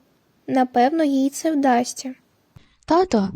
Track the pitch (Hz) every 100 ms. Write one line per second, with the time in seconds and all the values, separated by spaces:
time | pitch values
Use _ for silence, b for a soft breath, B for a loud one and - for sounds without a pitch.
0 | _ _ _ _ - 262 247 240 247 330
1 | 302 269 269 - 320 302 277 240 247 -
2 | 254 262 _ _ _ b b b - 330
3 | 370 220 196